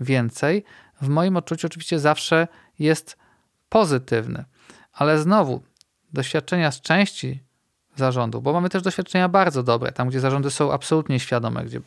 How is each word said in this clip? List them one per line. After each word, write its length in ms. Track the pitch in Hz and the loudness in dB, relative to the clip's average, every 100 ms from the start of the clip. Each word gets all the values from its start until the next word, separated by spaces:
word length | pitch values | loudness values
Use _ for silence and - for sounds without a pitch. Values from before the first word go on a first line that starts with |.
więcej”, 640 | 127 131 113 - 143 202 - - - - | -2 0 0 -2 0 0 -2 -16 -20 -8
w 60 | 135 | -2
moim 280 | 147 180 185 | 0 2 0
odczuciu 300 | - 165 165 | -2 -4 -6
oczywiście 320 | 165 - 165 | -8 -4 0
zawsze 500 | 151 151 - 160 165 - _ - | 2 2 2 2 2 -4 _ -2
jest 380 | 151 156 - - _ _ _ _ - | 0 0 -2 -20 _ _ _ _ 0
pozytywny. 760 | 220 185 131 131 113 117 120 - _ _ - _ | 2 4 0 0 -2 -2 -8 -12 _ _ -20 _
Ale 260 | - 147 156 | -2 2 2
znowu, 440 | 156 208 147 127 - _ _ _ _ | 4 2 2 -2 -8 _ _ _ _
doświadczenia 580 | 139 131 156 - 180 156 | -6 -2 -2 -2 0 0
z 100 | 131 | 0
części 640 | - 170 196 - 131 135 - _ _ _ _ 135 | 0 2 2 -2 -8 -8 -12 _ _ _ _ -2
zarządu, 460 | 131 127 113 117 | 0 2 -2 -2
bo 100 | 135 | 0
mamy 160 | 165 180 | 0 0
też 140 | 190 | -2
doświadczenia 460 | 185 - 180 185 180 | -2 -4 -2 0 2
bardzo 340 | 196 175 139 | 4 2 2
dobre, 300 | 123 117 127 | 2 2 0
tam, 160 | - 127 | -2 -2
gdzie 120 | 131 | 0
zarządy 300 | 131 139 139 | 0 0 0
są 220 | - 147 | 0 0
absolutnie 480 | 139 - 160 156 131 | 0 0 0 2 -2
świadome, 440 | - 123 117 117 | 0 -2 -2 -6
gdzie 160 | 120 123 | -8 -10